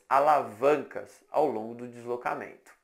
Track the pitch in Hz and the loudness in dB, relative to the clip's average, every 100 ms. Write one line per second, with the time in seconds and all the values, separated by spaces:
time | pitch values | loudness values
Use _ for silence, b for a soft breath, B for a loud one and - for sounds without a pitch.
0 | - 135 147 143 117 107 135 147 123 98 | 0 4 6 4 2 0 2 2 0 -10
1 | 101 - _ - 147 110 113 120 123 120 | -14 -20 _ 0 0 0 -6 -10 -14 -12
2 | 117 123 143 151 95 - _ _ | -8 -6 -4 -6 -10 -18 _ _